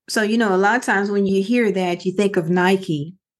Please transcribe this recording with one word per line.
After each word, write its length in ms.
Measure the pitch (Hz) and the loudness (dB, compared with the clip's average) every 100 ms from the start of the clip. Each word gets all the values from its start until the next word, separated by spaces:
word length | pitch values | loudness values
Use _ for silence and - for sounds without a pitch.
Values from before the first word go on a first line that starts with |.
| - | -6
So, 120 | 226 | -2
you 160 | 208 233 | 0 2
know, 160 | 220 185 | 2 2
a 20 | |
lot 180 | 202 240 | 2 2
of 60 | |
times 260 | 247 202 202 | 0 0 0
when 140 | 202 196 | 0 0
you 160 | 196 | 0
hear 280 | 196 247 214 | 0 2 2
that, 340 | 185 180 175 190 | 0 -2 -2 -4
you 60 | |
think 240 | 185 202 190 | -2 0 0
of 120 | 165 | 0
Nike. 680 | 180 180 196 190 151 156 190 _ _ | 0 2 0 -2 -6 -6 -14 _ _